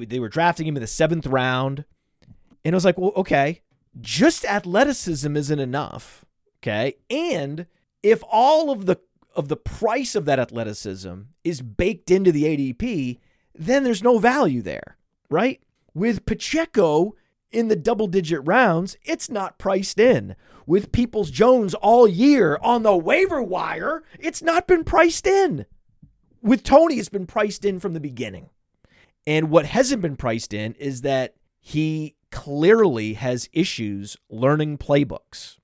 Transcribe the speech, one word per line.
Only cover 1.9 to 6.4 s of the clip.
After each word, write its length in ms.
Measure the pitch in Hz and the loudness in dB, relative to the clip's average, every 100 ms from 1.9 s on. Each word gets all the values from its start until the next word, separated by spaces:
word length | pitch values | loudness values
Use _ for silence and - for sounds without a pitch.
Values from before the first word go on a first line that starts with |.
| _ _ _ _ - _ _ | _ _ _ _ -20 _ _
And 120 | 156 185 | -2 2
I 20 | |
was 80 | 185 | 2
like, 140 | 175 | 2
"Well, 140 | 185 190 | 0 -2
okay, 460 | 185 143 139 175 _ _ _ 123 | 0 2 0 -4 _ _ _ -18
just 420 | 110 120 285 - | -8 2 2 2
athleticism 920 | 226 202 175 196 262 - - 147 147 147 | -2 -4 0 2 2 0 -4 -4 -2 -2
isn't 220 | 143 151 | -2 -2
enough, 680 | 131 139 143 - - - _ _ | -4 -6 -8 -12 -18 -20 _ _